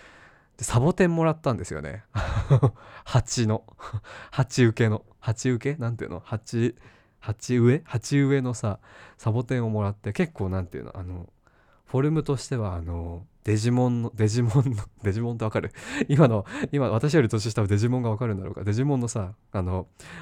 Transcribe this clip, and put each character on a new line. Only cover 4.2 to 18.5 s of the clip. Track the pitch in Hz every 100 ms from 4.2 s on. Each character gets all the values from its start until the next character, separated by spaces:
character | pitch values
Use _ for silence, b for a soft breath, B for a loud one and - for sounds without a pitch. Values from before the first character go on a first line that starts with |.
| -
鉢 | - 135 -
受 | 120 110 113
け |
の。 | 107 - _
鉢 | - 110 131
受 | 120 135 156
け？ |
な | 117
ん | 117
て | -
い |
う |
の？ | 85
鉢、 | - 110 - 117 120 - b b b b
鉢 | - 107 - 123
植 | 120 143
え？ | -
鉢 | 117 - 143
植 | 139 139
え |
の | 127 117
さ、 | 113 98 B B B B
サ | -
ボ | 110
テ | 123 127
ン | 113
を |
も | 107
ら | 101
っ |
て、 | 101 107
結 | - 170
構 | - 95
な | 95
ん | 87
て | 67
い |
う | 57
の？ | -
あ |
の、 | 90 90 87 _ _ b b b b
フ | 131
ォ |
ル | 143
ム | 156
と | 147 139
し | -
て | 127
は、 | 104
あ | 90
の、 | 82 85 85 85 - _
デ | - 107
ジ | 117
モ | 123 123
ン | 120
の、 | 117 107
デ | 107
ジ | 113
モ | 120 135
ン | 135
の、 | 107 101
<laughs> | -
デ | 104
ジ | 98
モ | 120
ン | 117
っ |
て | 110
わ |
か | 110
る？ | - - B
<laughs> | 277 B
今 | 143 143
の、 | 110 - 277 B
今、 | 143 120
私 | 110 147
よ | 156
り | 113
年 | 113 107
下 | 113
は | 101
デ | 104
ジ | 120
モ | 127
ン |
が | 120
わ | 107
か | 123
る |
ん | 98
だ |
ろ | 95